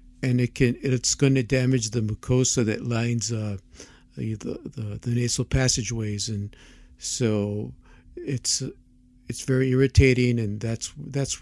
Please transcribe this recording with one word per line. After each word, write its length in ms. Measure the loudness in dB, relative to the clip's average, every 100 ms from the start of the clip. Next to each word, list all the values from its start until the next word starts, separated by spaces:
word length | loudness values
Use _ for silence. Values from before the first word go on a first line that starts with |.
| -20 -6
and 200 | 0 2
it 120 | 0
can, 220 | 2 2 2
it's 320 | -2 0 -2
gonna 280 | 2 2 2
damage 480 | 2 0 2 0 0
the 100 | -2
mucosa 680 | -2 -4 0 2 2 2 0
that 180 | -2
lines, 480 | -2 -2 0 -2 -4
uh, 240 | -6 -6 -8 _ -20 -20 -20 _ -10
the, 180 | -8
the, 260 | -6 -8 -10 -10 -10
the, 220 | -10 -8
the 100 | -4
nasal 360 | -2 -2 -2 0
passageways, 840 | 2 2 0 -2 -4 -4 -4 -4
and 260 | -6 -6 -12 -20 -20 -20 -12
so 760 | -8 -2 0 2 0 -4 -8 -12 -20 -20 -20
it's, 480 | -12 -6 -4 -2 -4 -6 -12 _ _ _ -20 -12
it's 140 | -8
very 280 | 0 2 4
irritating, 680 | 4 6 8 8 8 4 2
and 220 | -2 -4
that's, 320 | -4 -6 -8 -12
that's 380 | -8 -4 -4 -6